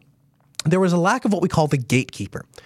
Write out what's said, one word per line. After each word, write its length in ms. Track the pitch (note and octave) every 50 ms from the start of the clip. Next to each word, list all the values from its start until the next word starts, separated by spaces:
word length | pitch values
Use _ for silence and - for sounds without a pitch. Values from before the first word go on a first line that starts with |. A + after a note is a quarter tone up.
| _ _ _ _ _ _ _ _ _ _ _ - -
there 140 | D#3 F3 F#3
was 140 | F#3+ F3 F3
a 40 |
lack 280 | F3 E3 G3 A#3+ B3 -
of 80 | A3+ G#3+
what 80 | E3+
we 80 | - -
call 180 | - E3 D3+
the 100 | C#3+ D#3
gatekeeper. 680 | C3+ A#2 - B2 C3 - - - - G2 - - - - _ _ - -